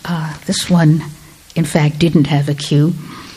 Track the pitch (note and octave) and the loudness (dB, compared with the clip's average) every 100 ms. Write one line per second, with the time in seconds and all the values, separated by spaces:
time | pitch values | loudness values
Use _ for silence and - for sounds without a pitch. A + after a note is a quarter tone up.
0 | - E3+ D#3 D3+ - - - F3+ D#3+ D#3 | -6 -6 -6 -10 -6 -6 0 4 4 2
1 | C#3+ - - - _ - D#3+ E3+ D3+ D3 | -2 -16 -20 -20 _ -4 0 2 0 2
2 | E3+ D#3+ C#3 D3 D3 C#3+ - C#3+ D3+ - | 2 2 2 0 0 -4 0 2 2 0
3 | - - - | -10 -16 -18